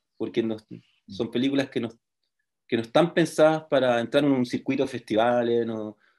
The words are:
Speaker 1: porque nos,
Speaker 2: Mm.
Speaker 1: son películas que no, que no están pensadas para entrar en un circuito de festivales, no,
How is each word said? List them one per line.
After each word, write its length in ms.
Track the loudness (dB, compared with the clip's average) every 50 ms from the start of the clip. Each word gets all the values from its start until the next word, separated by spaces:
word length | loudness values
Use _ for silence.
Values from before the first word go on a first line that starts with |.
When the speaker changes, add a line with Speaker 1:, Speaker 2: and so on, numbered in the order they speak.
| _ _ _ -10
Speaker 1:
porque 240 | -10 -6 -4 -2 -2
nos, 220 | -2 -4 -8 -10 -16 -20 -20 -20 _ _ _ _ -14
Speaker 2:
Mm. 60 | -8
Speaker 1:
son 180 | -8 -6 -4
películas 380 | -2 -2 -2 0 0 -2 -2 -4
que 100 | -4 -6
no, 100 | -6 -8 -10 _ _ _ _ _ _ _ _ _ _ _ _ _ _ _
que 100 | -4 -4
no 60 | -2
están 300 | 0 2 2 2 2 2
pensadas 520 | 0 0 0 2 4 4 4 4 2 -2 -2
para 300 | 0 2 2 2 2 2
entrar 240 | 0 0 0 2 2
en 80 | 4
un 140 | 2 2 0
circuito 380 | -2 -4 -6 -4 -2 -2 -2 -2
de 60 | -2
festivales, 760 | -4 -8 -6 -2 0 2 2 2 2 2 0 0 0 0 0
no, 320 | -2 -4 -8 -8 -10 -12 _ _ _ _